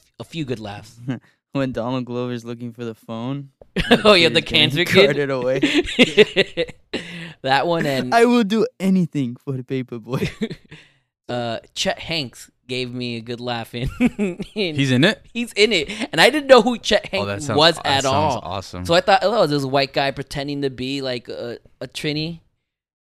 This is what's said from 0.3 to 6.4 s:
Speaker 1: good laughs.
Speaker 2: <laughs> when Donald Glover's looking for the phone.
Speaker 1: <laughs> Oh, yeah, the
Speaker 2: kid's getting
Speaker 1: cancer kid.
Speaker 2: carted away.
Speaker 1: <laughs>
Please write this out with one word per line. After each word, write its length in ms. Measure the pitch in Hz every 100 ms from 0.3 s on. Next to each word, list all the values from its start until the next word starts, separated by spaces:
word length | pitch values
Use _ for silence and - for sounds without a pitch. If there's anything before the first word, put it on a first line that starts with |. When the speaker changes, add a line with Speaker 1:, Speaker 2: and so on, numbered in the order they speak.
| 165
Speaker 1:
good 160 | 135 113
laughs. 400 | 107 104 107 117 123 117 -
Speaker 2:
<laughs> 260 | _ _
when 180 | 139 131
Donald 320 | 117 120 131
Glover's 400 | 123 123 123 120
looking 300 | 117 120 120
for 100 | 113
the 100 | 117 107
phone. 560 | - 113 123 139 139 _ - 185
Speaker 1:
<laughs> 280 | - -
Oh, 100 | 214
yeah, 140 | 190 165
the 140 | 160
Speaker 2:
kid's 340 | 156 160 147 147
getting 100 | 175
Speaker 1:
cancer 0 |
kid. 200 | 190 196
Speaker 2:
carted 240 | 143 139
away. 300 | 135 123 135
Speaker 1:
<laughs> 1800 | 277 294 - - - - - 185